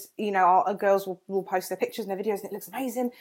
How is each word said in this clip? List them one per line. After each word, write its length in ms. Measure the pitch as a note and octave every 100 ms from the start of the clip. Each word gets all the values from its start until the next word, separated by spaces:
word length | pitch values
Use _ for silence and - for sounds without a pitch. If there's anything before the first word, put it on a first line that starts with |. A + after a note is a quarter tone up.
| - -
you 140 | G#3
know, 80 | G3
our, 300 | F3+ F#3 F#3
our 40 |
girls 320 | G3 G3+ G3 G3
will, 160 | F3+ -
will 160 | F#3+
post 260 | F#3 F#3 -
their 80 | F#3
pictures 300 | - - G3
and 20 |
their 80 | F#3+
videos 200 | G#3+ G3+
and 40 | F#3+
it 80 |
looks 140 | G3+ -
amazing. 440 | A#3 C4 A#3 B3 -